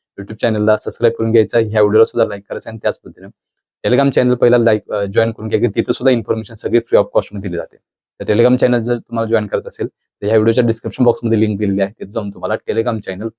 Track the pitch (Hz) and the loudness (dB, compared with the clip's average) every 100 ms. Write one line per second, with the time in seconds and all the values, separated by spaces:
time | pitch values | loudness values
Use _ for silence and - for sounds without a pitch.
0 | _ - 101 104 117 107 107 107 - - | _ -14 -12 -4 -2 0 2 0 -2 -2
1 | 117 113 113 110 104 120 110 107 107 107 | -2 0 0 2 2 0 0 2 4 4
2 | 113 117 110 104 - 104 113 110 107 104 | 2 2 -2 -4 -10 -12 -10 -6 -6 -6
3 | 95 85 98 - _ _ _ _ 104 123 | -10 -18 -20 -20 _ _ _ _ -2 2
4 | 139 139 123 123 123 120 113 107 - 104 | 2 2 2 2 4 4 4 2 -2 -6
5 | 101 104 113 110 107 104 113 104 110 120 | -2 0 0 -2 -4 -2 -2 -2 -2 0
6 | 127 123 113 113 110 113 110 113 - 113 | 0 0 0 -4 -6 -10 -2 -2 2 2
7 | - 113 - 104 98 85 82 _ _ _ | 2 -2 -4 -6 -6 -6 -8 _ _ _
8 | _ - 101 107 120 123 127 123 113 120 | _ -10 -2 2 4 4 2 2 0 -4
9 | - 113 113 110 104 101 98 - 113 - | -4 -6 -2 -2 0 -4 -6 -8 -8 -10
10 | _ _ 101 110 107 113 120 117 117 - | _ _ 0 2 4 2 2 0 -4 0
11 | 120 113 117 110 107 101 104 98 98 - | 0 2 0 2 2 0 -2 0 -2 -6
12 | 98 110 101 101 90 110 - 107 113 110 | -10 -8 -8 -6 -6 -6 -4 -2 -2 -4
13 | 101 92 113 | -6 -8 -8